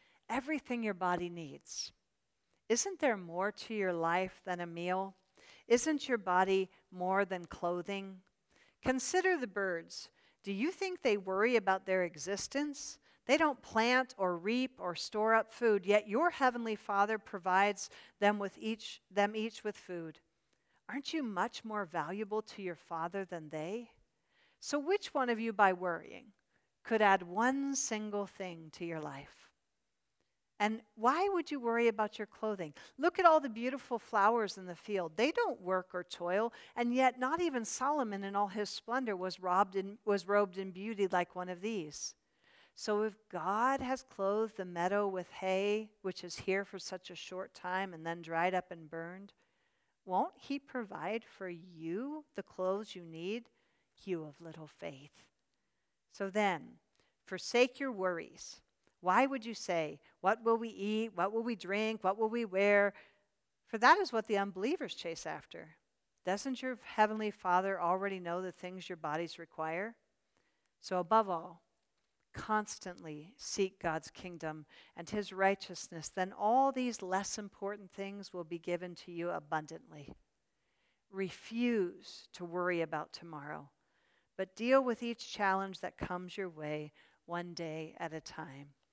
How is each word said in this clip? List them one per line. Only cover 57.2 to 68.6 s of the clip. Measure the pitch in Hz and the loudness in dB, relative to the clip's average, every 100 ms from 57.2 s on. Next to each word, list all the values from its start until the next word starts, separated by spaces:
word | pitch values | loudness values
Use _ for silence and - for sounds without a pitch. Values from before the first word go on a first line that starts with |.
| - | -12
forsake | 185 - 240 254 - | -10 0 4 4 2
your | 277 | -6
worries." | 208 185 170 - - - - _ _ _ _ | -2 -2 -2 -8 -14 -18 -20 _ _ _ _
Why | 175 196 269 | 4 6 6
would | 269 220 | 2 -6
you | |
say, | 214 - 175 151 143 _ _ | -8 -2 0 0 -6 _ _
"What | 185 233 | 2 2
will | 226 226 | 4 2
we | 233 | 0
eat? | 190 202 214 226 | -4 0 0 -2
What | 170 190 | 0 0
will | 226 | 0
we | 233 214 | -2 -4
drink? | 180 202 220 220 | -2 0 0 0
What | 185 202 | 0 2
will | 220 | 0
we | 233 220 | 0 0
wear?" | 185 202 202 202 - - _ _ _ _ _ - | 4 6 8 6 0 -20 _ _ _ _ _ -10
For | 220 | 4
that | 240 370 | 8 8
is | 349 | 4
what | 226 214 | -2 0
the | 202 | 0
unbelievers | 196 185 226 359 262 | 0 -2 -2 -2 -4
chase | - 170 165 160 | -8 -8 -6 -6
after. | 156 - 165 160 - _ _ _ _ - | -8 -10 -18 -18 -20 _ _ _ _ -2
Doesn't | 202 269 254 | -2 -2 -6
your | 262 240 | -6 -8
heavenly | - - 214 220 214 | -4 4 4 4 -4
Father | - 185 180 190 190 | -2 4 4 4 0
already | 170 185 196 190 | 2 2 0 -4
know | 175 175 | -4 -4
the | 185 | -4
things | - | -8